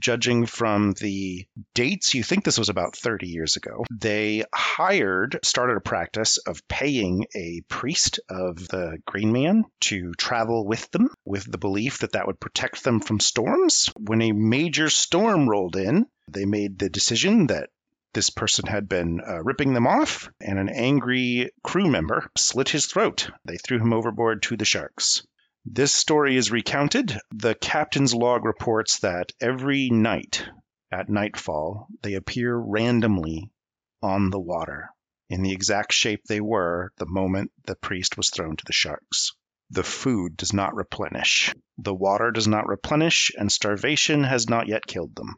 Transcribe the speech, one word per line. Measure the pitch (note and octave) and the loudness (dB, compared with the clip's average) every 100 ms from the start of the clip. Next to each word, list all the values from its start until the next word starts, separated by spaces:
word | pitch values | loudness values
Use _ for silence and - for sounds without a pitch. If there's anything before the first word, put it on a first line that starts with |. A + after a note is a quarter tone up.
Judging | - A#2+ A#2+ A#2+ A#2 | -2 0 2 2 2
from | - A2+ G#2 G#2 F#2+ | 0 0 4 2 2
the | G#2 G2 F#2+ F#2 G2 - - | -4 -4 -4 -8 -12 -18 -6
dates, | - B2+ F#3 - | -2 0 0 0
you | C3 | 0
think | A2 G3+ | 0 0
this | E3 B2+ | 2 0
was | G#2 | 0
about | F#2 E2+ - | 0 -2 -4
thirty | A#2+ G#2+ F#2 | -4 -4 -6
years | E2+ D#2+ - | -4 -2 -4
ago. | - A2 - A2+ | -6 -8 -8 -4
They | A2 G#2 G#2+ G#2+ A2 | -2 0 0 0 -2
hired, | - - - F3+ G3 G2+ F#2 A#2 - | -2 -2 0 2 2 2 2 0 -2
started | - - B2 G#2+ | -2 0 2 0
a | |
practice | - G2+ E2+ G#2+ A2 - | 0 -4 -2 -2 0 0
of | - E2+ - | -2 -8 -8
paying | - C#3 C3+ F#2+ F#2 A2 G#2 | -4 0 0 2 0 -2 -6
a | E2+ E2+ - | -8 -10 -8
priest | - B2 F3+ - - - | -6 -4 0 0 -2 -8
of | F#2 F#2 E2+ F2 | -4 -4 -4 -6
the | F#2 E2+ C2+ - | -4 -4 -6 -8
Green | G2+ G#2+ | -2 2
Man | A#2+ D3+ A3 G#3+ _ | 2 4 4 2 _
to | - G2+ F2+ E2+ | -4 -2 -6 -4
travel | - A#2+ A2+ A#2 G2+ | -2 0 0 0 0
with | A2+ - | -4 -2
them, | E3+ B3+ - | 2 2 2
with | - G2 G#2+ | -6 -6 -4
the | G2+ | -4
belief | G2+ G2 A#2+ - | -2 0 -2 -4
that | A2+ | -4
that | G#2 G2 | -2 -4
would | G2 | -6
protect | - - B2+ - | -6 -4 -4 -2
them | - A2+ | 0 2
from | - G#2+ | 2 0
storms. | - - A2 E4 F#4 - - - | 0 0 2 4 4 4 0 -4
When | G#2 A2+ | 0 2
a | A2+ | 2
major | G#2 A2 B2+ E3+ D3 D#3 | 4 4 2 2 0 2
storm | - - E3+ A3+ F#3 C3+ | 2 2 2 4 4 4
rolled | G2+ F#2 F#2 | 4 2 0
in, | F#2+ E3 - _ - | 2 2 2 _ -14
they | F2 G2+ | -4 0
made | G#2 G2+ F#2+ | 0 0 -2
the | G2 | -4
decision | G2 - A2+ F#3+ A3+ C#3+ | 0 0 2 4 6 4
that | E2+ - _ _ _ _ | 2 -2 _ _ _ _
this | A2 - | -2 -2
person | - G#2+ - - | -2 -2 -2 -2
had | G#2 G2+ | -4 -2
been, | F#2+ E2+ E2 | -2 0 -2
uh, | - F2 | -4 -6
ripping | F2 C3+ C#3 | -4 0 2
them | B2 B2 | 4 4
off, | A3+ D#4 - - - | 4 2 -2 -12 -12
and | - G2 | -4 -2
an | F#2+ | -2
angry | - B2 C#3+ B2 B2+ B2 B2 B2 - | 0 2 2 2 0 2 0 -2 -6
crew | - - G3 | -4 2 2
member | G2+ E2 A2+ - - | 2 2 -2 -4 -2
slit | - - C3+ | 0 0 0
his | D3+ - | 0 0
throat. | F#3 G#3+ - - - | 2 0 0 -8 -10
They | - F2+ | -14 -12
threw | - B2 | -2 2
him | A2+ | 4
overboard | A2+ A2+ G#2 A2+ G#2+ | 2 0 0 0 0
to | - A2 | -4 -2
the | |
sharks. | G#2+ F#2+ C#2 - - - - _ _ _ - | 0 -2 -4 -4 -2 -2 -4 _ _ _ -8
This | - C#3+ | 0 2
story | - - D3+ C#3+ B2+ | 2 4 4 4 4
is | G#2+ | 2
recounted. | A#2 - C#3+ C#3+ A#3+ A#3 G2+ - | 0 0 0 2 2 0 -4 -8
The | A2 A2+ | -2 0
captain's | A2 - D3+ D3+ C#3+ C#3 | 0 0 0 0 2 2
log | A#2 A#2+ A#2+ A2 | 4 2 2 0
reports | - - A2 A2 - | -2 0 0 0 0
that | G2+ F2+ F2+ - | 0 -2 -4 -4
every | A#2 C3 C3+ C#3 C3 | -2 -2 0 0 4
night | A#2 A2 E2+ - - - - _ _ _ | 4 4 2 -4 -8 -8 -14 _ _ _
at | F#2 G2 | -8 -2
nightfall, | G#2 G#2 - - D#2 D#2 G2+ - - | 0 -2 -4 -6 -4 -4 -6 -12 -12
they | G#2+ | -6
appear | G2 - B2 A#2+ A#2+ | -6 -4 -4 -2 -2
randomly | A2 G#2 A#2+ A#2+ A2 G2 D#2+ D#2+ G2+ _ _ _ _ _ | -2 0 4 4 4 2 0 -6 -10 _ _ _ _ _
on | G2+ G2 F#2+ | -2 0 0
the | G2 | 0
water | F2 E2+ - D2 - - _ _ _ | -4 -6 -6 -10 -14 -20 _ _ _
in | F2+ | -2
the | F#2+ | -2
exact | F#2+ G2+ G2+ G2+ | -2 0 0 0
shape | - A#2 G#2 | 0 0 -2
they | - G#2+ | -4 -4
were | G#2+ A2 E2+ F2 F#2 - | 0 0 0 -2 -4 -8
the | E2 | -4
moment | F#2+ F#2+ F#2+ - - - | 0 0 0 -2 -10 -12
the | F#2+ | -10
priest | - F#2 F#2 - | -6 -4 -4 -2
was | - | -4
thrown | - E2 D#2+ | -2 -6 -8
to | |
the | - | -4
sharks. | D#2+ D#2+ D2 - - - - _ _ _ | -2 -2 -4 -6 -4 -4 -6 _ _ _
The | F#2 | -6
food | - - C3+ A2+ F2 D#2+ | -4 -2 0 0 0 -4
does | F#2 | -2
not | G2 G2 | 0 -2
replenish. | G#2+ F2+ - F2+ - - - - - _ - | -4 -8 -6 -6 -2 0 2 0 -2 _ -10
The | G2+ | -6
water | F#2+ G2 G2+ A2+ | 0 2 2 2
does | A2+ G#2+ | 2 2
not | G#2+ - | 2 0
replenish, | G2 - D3+ E3 - - - | -4 0 2 4 2 0 0
and | G#2 | -2
starvation | - G#2+ G2+ B2+ D3+ - D3+ | 0 0 0 0 2 2 4
has | C3+ B2+ A2+ | 4 2 2
not | A#2 - | 0 0
yet | A2 - | -4 -4
killed | G2 D#2+ | -8 -8
them. | G#2 A2 | -10 -14